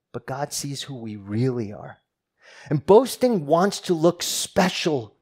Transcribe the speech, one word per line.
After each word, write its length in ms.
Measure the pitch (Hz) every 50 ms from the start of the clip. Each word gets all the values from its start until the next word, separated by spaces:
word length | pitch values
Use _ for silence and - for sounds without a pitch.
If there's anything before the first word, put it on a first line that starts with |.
| _ _ -
but 140 | 117 _
God 260 | - 131 135 143 143 -
sees 300 | - - 143 139 - -
who 120 | - 139
we 220 | 120 113 110 107
really 560 | 104 98 101 104 113 127 131 123 123 110 98 107
are. 280 | - - - - _ _ _ _ _ _ _ _ _ _ - - - - -
And 160 | 156 147 -
boasting 640 | - 196 233 269 - - - 254 254 233 180 143
wants 340 | 139 160 170 185 202 190 -
to 140 | - - 180
look 280 | 160 156 175 170 - -
special 920 | - - - - - - - 185 185 - - - 180 151 127 110 - _ _